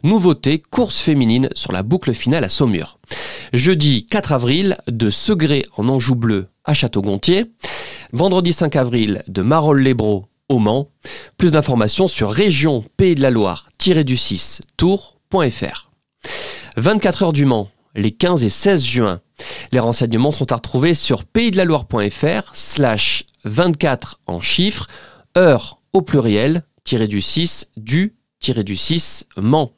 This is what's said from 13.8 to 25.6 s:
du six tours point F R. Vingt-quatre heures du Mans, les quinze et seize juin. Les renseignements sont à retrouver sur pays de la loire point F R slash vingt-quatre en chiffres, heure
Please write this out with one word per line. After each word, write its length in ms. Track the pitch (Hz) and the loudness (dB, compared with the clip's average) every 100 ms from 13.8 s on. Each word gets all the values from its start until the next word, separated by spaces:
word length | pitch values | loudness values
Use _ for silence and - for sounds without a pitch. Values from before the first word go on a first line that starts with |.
| - 165 | 0 2
du 140 | 147 127 | 2 0
six 440 | - 92 - - - - | -2 -4 -4 -6 -10 -2
tours 380 | 175 196 - _ _ | 0 0 -4 _ _
point 200 | 190 147 | 0 0
F 140 | - | -2
R. 260 | - - - _ _ _ - - - - - - | -8 -10 -18 _ _ _ -14 -12 -12 -14 -12 -2
Vingt-quatre 480 | 127 214 202 175 | 2 2 0 0
heures 100 | 175 | 0
du 120 | 151 139 | 2 2
Mans, 240 | 117 98 _ _ - | 2 -2 _ _ -4
les 160 | 104 | -2
quinze 320 | 104 175 175 | 0 0 2
et 60 | 113 | 0
seize 360 | - 202 190 120 | 0 2 2 0
juin. 360 | 117 110 90 _ _ - - - | 0 0 -2 _ _ -16 -16 -2
Les 80 | 127 | 0
renseignements 520 | 117 117 117 113 135 | 0 0 0 0 0
sont 200 | 151 131 | 0 -2
à 40 | 120 | -4
retrouver 380 | - 131 151 | -2 0 0
sur 300 | 165 - 123 - | 0 0 -2 -2
pays 260 | 220 233 | -2 0
de 60 | 190 | 0
la 80 | 180 | 2
loire 200 | 156 131 | 0 -2
point 240 | 113 104 | -2 -2
F 140 | - | -2
R 280 | 147 208 - | -2 -2 -6
slash 720 | - - - 135 107 - - - _ | -8 -4 0 0 2 0 -2 -6 _
vingt-quatre 760 | - 110 175 151 160 127 - - - | -8 0 0 2 0 -2 -6 -16 -10
en 120 | 87 | -6
chiffres, 480 | - - 185 - - - - - _ 175 | -2 0 0 -2 -10 -16 -20 -20 _ 4
heure 420 | 180 127 | 4 4